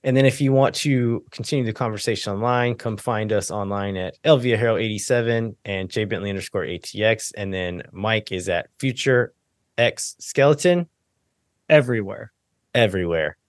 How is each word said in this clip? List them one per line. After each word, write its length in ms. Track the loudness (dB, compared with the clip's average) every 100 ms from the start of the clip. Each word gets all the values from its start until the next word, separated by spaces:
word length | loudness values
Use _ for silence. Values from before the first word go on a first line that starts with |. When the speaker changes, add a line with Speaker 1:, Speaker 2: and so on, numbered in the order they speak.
Speaker 1:
And 120 | 2 4
then 100 | 4
if 140 | 4
you 120 | 2
want 220 | 4 4 2
to 480 | 0 2 2 -2 -6
continue 340 | -12 -4 -2
the 80 | -2
conversation 600 | -2 -4 -4 -4 -4 -4
online, 420 | -2 0 2 0
come 220 | -2 -6 -6
find 360 | -4 -2 0
us 180 | -2 -2
online 460 | -6 -4 -4 -4 -4
at 220 | -6 -4
El 140 | 4 4
Viajero 420 | 4 2 2 0
eighty-seven 760 | -2 -4 0 0 2 0 -2 -8
and 240 | -8 -6 -4
J 160 | -4
Bentley 240 | -4 -4 -4
underscore 360 | -6 -6 -6
A 120 | -4 -8
T 240 | -10 0
X. 280 | 0 0 -4
And 220 | -8 -6
then 300 | -4 -4 -6 -12
Mike 400 | -6 -2 -2 -2
is 160 | -8 -2
at 200 | -4 -4 _
Future 540 | -6 -2 2 2 0 _ _ _ _ 0
X 380 | 0 0 -12 -12
Skeleton. 680 | -6 2 4 4 2 2 -2 _ _ _ _ _ _ _ _
Speaker 2:
Everywhere. 640 | 4 4 -2 -4 -10 -14 _ _ _ _
Speaker 1:
Everywhere. 600 | 2 4 2 0 0 -2 -6